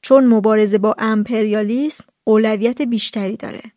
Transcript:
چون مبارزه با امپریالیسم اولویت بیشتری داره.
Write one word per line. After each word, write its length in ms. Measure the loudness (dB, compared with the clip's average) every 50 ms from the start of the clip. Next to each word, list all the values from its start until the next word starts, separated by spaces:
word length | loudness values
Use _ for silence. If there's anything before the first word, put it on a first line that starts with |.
| 2
چون 240 | 4 4 4 6
مبارزه 520 | 6 4 4 4 2 2 2 2 2 0 0
با 160 | 0 0 0 0
امپریالیسم 1040 | -2 -2 0 -2 -2 -2 -2 -2 -2 -2 -2 -2 -2 -2 -2 -2 -2 -4 -6 -8 -10 _ _ _ _
اولویت 580 | 2 2 2 2 2 0 0 -2 -2 -2 -2 -4
بیشتری 540 | -2 -2 -4 -4 -6 -6 -6 -6 -6 -8
داره. 260 | -8 -12 -14 -16 -16 -18 -20 _